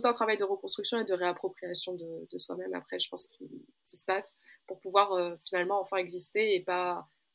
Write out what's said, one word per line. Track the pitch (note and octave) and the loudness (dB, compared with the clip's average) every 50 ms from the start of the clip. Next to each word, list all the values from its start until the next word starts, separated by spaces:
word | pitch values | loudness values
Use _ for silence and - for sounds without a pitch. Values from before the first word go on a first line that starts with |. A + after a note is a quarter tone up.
| B3 | 4
un | A#3+ A#3 | 4 4
travail | - A3+ G#3+ G#3+ | 2 2 2 2
de | G3+ G3+ | 2 0
reconstruction | F#3+ G3+ - - - - - G3+ - A#3+ A#3 | 0 -2 0 2 4 4 4 4 4 4 2
et | A3 | 2
de | G3 F#3 | 0 0
réappropriation | F3+ F3+ F3+ F3 - - F#3 F#3 - F#3 F3 F3+ - - F#3 F3+ | 0 0 0 -2 -2 -4 -8 -8 -10 -10 -4 -2 -2 -2 -2 -4
de, | F3 E3 E3 E3 E3 E3 - | -8 -10 -10 -10 -12 -12 -8
de | F3 | -4
soi-même | F3 - - F3 F3+ F#3 F#3+ F#3 | -4 -4 -4 -4 -6 -8 -6 -8
après, | F3 F3 - F#3+ F3+ | -8 -8 -6 -2 0
je | - - | 0 0
pense, | F3+ F3 - | 0 0 -2
qui, | - - - C#3+ D3+ - - - _ _ _ - | -2 -4 -10 -16 -16 -18 -18 -20 _ _ _ -16
qui | - - | -4 -2
se | - - | -2 0
passe | - F#3 G3 - - - _ _ - - _ _ | 0 0 0 0 -2 -4 _ _ -20 -20 _ _
pour | - F#3 - | -16 -16 -12
pouvoir, | - F#3+ F#3 G3+ G3+ G3+ F#3+ | -8 2 4 4 4 6 2
euh, | F3+ F3 F3 E3+ E3+ - | 0 0 -2 -2 0 0
finalement | - F#3+ F3+ F3 F3+ G3+ G3+ | 0 2 0 0 0 0 0
enfin | F#3 - G3 | 0 0 0
exister | F#3+ F3+ F3 F3 F3+ - - - G#3 A3 G#3+ G3 | -2 -2 -2 -2 -2 -2 0 0 0 2 2 2
et | F3+ | 0
pas, | F3+ F#3 F3+ F3+ F3+ F3+ F3 F3 E3+ - _ _ _ _ _ | 0 -2 -2 -2 -2 -2 -4 -6 -10 -14 _ _ _ _ _